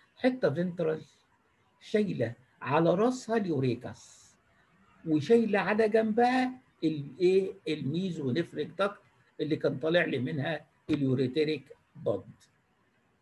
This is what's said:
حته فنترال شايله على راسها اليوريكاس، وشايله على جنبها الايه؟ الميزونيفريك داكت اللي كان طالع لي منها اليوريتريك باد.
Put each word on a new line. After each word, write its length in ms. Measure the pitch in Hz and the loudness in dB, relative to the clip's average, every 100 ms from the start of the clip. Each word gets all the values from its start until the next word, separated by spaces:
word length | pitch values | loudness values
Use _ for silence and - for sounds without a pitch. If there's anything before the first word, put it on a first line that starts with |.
| _ _ | _ _
حته 340 | 254 254 160 | -2 0 0
فنترال 520 | 156 180 175 156 156 - _ _ _ _ _ _ _ | 0 -4 -2 -4 -4 -10 _ _ _ _ _ _ _
شايله 540 | - 214 202 143 120 - _ _ | -4 -2 0 -2 -4 -6 _ _
على 320 | 123 156 170 | -2 2 4
راسها 420 | 175 247 254 - 226 | 4 2 0 -4 -2
اليوريكاس، 960 | 180 139 127 110 - - - - - _ _ _ _ _ _ _ 165 | 0 0 0 -2 -8 -16 -20 -20 -20 _ _ _ _ _ _ _ 0
وشايله 500 | 151 - 233 208 196 | 0 4 4 4 0
على 300 | 180 214 214 | 2 2 4
جنبها 720 | 220 220 214 247 254 254 - _ _ | 2 2 2 2 2 0 -4 _ _
الايه؟ 680 | 160 151 143 - 180 190 190 - 160 | -2 -2 -6 0 2 4 0 -4 -6
الميزونيفريك 1040 | 151 131 165 190 160 135 160 170 151 147 - | -4 -2 -2 -4 -4 -2 -2 -2 -6 -6 -2
داكت 220 | 202 - _ _ _ - | -4 -4 _ _ _ -6
اللي 160 | 151 156 | -4 -2
كان 220 | 139 131 | -2 -2
طالع 260 | 156 170 | 0 2
لي 140 | 160 131 | 2 -2
منها 480 | 139 156 160 151 - _ - | -2 -2 -4 -6 -10 _ -4
اليوريتريك 840 | 147 135 127 123 156 151 143 - - _ - | 0 0 2 0 0 -2 -4 -8 -20 _ -8
باد. 280 | 139 98 - - _ _ _ _ _ _ _ _ | -4 -4 -8 -20 _ _ _ _ _ _ _ _